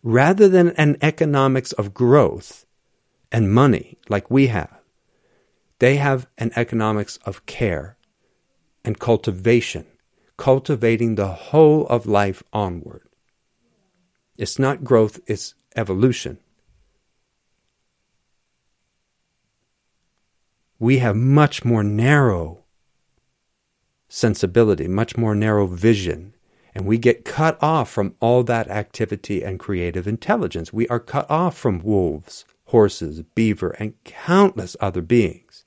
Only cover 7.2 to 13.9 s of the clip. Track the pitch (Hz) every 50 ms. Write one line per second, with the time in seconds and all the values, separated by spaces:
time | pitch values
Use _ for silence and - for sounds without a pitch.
7.2 | _ - 95 - _ - - - 123 104 85 73 69 90 - _ _ _ _ _
8.2 | _ _ _ _ _ _ _ _ _ _ _ _ - 110 104 - - 117 113 104
9.2 | - - 95 90 92 113 120 120 - - - - - _ _ _ _ _ _ _
10.2 | _ _ _ - - 135 131 139 135 - 147 110 117 113 117 110 120 117 110 101
11.2 | 98 95 92 - - - - 156 160 151 151 156 - - 120 117 - 113 104 101
12.2 | 101 98 95 - - _ - 107 101 92 87 85 - - - - _ _ _ _
13.2 | _ _ _ _ _ _ _ _ _ _ _ _ _ _